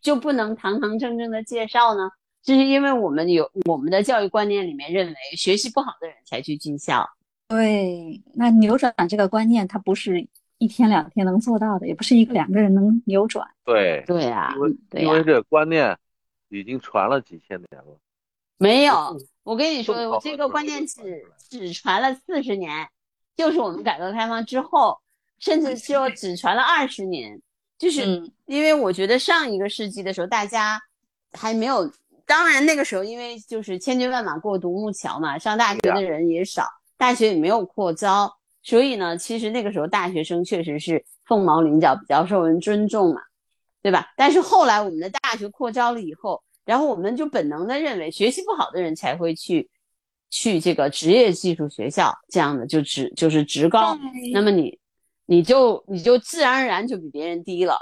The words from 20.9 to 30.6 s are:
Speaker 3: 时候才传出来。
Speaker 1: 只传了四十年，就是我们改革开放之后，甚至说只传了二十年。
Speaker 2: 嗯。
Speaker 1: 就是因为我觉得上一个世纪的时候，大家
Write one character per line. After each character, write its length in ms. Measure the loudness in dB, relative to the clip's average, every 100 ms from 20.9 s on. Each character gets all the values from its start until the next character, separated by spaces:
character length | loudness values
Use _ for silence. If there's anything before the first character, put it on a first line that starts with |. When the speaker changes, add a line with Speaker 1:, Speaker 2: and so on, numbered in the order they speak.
Speaker 3:
时 80 | -12
候 20 |
才 60 | -14
传 100 | -14
出 80 | -18
来。 100 | _ _ -14 -12
Speaker 1:
只 60 |
传 260 | -10 -2 0
了 140 | 0
四 280 | -4 _ -6
十 140 | -4 -6
年， 320 | -6 -10 -12 _ _ _ _ -2
就 160 | 0
是 80 | 0
我 80 | -2
们 140 | -4
改 160 | -4 -4
革 120 | -4
开 140 | -4 -4
放 180 | -4 -4
之 160 | -6
后， 340 | 0 2 2 0 _ _ _ _
甚 220 | 0 0
至 140 | 0 -4
说 320 | -2 0 0
只 260 | -4 -8 -4
传 180 | -2 0
了 60 |
二 260 | 2 2 0
十 160 | -4
年。 300 | -6 -6 -8
Speaker 2:
嗯。 80 | -16 _ _ _ _
Speaker 1:
就 120 | -2
是 120 | 0 -2 -2 -4 _ _
因 160 | 0
为 100 | 2
我 180 | 4 2
觉 160 | 0 0
得 120 | 0
上 320 | 2 0 0
一 80 | -4
个 100 | -6
世 220 | -6 -10
纪 120 | -8
的 120 | -8
时 80 | -6
候， 40 | -2
大 200 | -2 -2
家 340 | -2